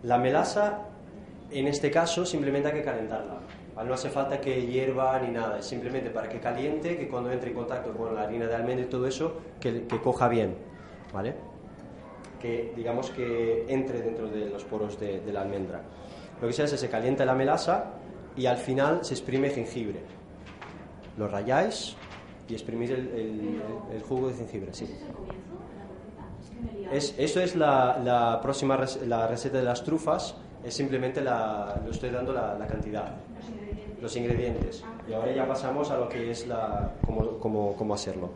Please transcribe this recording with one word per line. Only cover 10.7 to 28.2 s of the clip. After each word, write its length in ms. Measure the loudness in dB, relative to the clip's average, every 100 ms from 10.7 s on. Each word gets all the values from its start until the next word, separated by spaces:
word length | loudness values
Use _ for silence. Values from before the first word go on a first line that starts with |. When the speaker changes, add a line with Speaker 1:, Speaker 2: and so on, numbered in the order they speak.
| -16 -16 -16 -10
Speaker 1:
¿vale? 220 | -4 -4 -4 -12 -16 -16 -16 -16 -16 -16 -16 -14 -8
Que, 340 | -2 -2 -2
digamos, 360 | -4 0 0 -2
que 560 | -2 0 2 4 2 2
entre 320 | 2 2 0
dentro 260 | 0 -2 -2
de 200 | -2 -2
los 160 | -4
poros 340 | -4 -2 -2 -2
de, 220 | -4 -2
de 120 | -2
la 100 | -2
almendra. 400 | -2 -2 -2 -6 -10 -14 -14 -14 -14 -2
Lo 60 | 0
que 80 |
se 80 | 2
hace 140 | 2 2
es 40 |
se 80 | 0
calienta 360 | 2 2 4 4
la 80 |
melaza 560 | 6 6 4 4 2 2 -8 -14 -14 -10 0
y 100 | 2
al 100 | 4
final 480 | 2 4 6 4
se 80 | 2
exprime 380 | -4 0 2 2
jengibre. 500 | 2 -2 -2 -4 -4 -8 -14 -16 -16 -16 -14 -14 -14 -14 -14 -14 -4
Lo 100 | -2
ralláis 680 | 0 4 4 4 0 -6 -10 -14 -14 -16 -16 -8
y 60 |
exprimís 360 | -6 -4 -2 0
el, 180 | 0 -2
el, 520 | -4 -4 -2 -2 -2
Speaker 2:
Pero 240 | -4 -6 -6
Speaker 1:
el 100 | -8
jugo 260 | -2 0 0
de 60 |
jengibre, 380 | -2 -6 -6 -6
sí. 120 | -8
Speaker 2:
¿ese 100 | -8
es 60 | -8
el 100 | -10
comienzo 240 | -10 -8 -10 -10 -12 -12
de 80 | -12
la 80 | -14
receta? 380 | -14 -14 -14 -12 -12
Es 100 | -14
que 100 | -8
me 100 | -6
he 100 | -6
liado. 140 | -2 0
Speaker 1:
Es, 180 | 0 2
eso 220 | 2 4
es 160 | 2 6
la, 420 | 6 8 6 4
la 380 | 4 6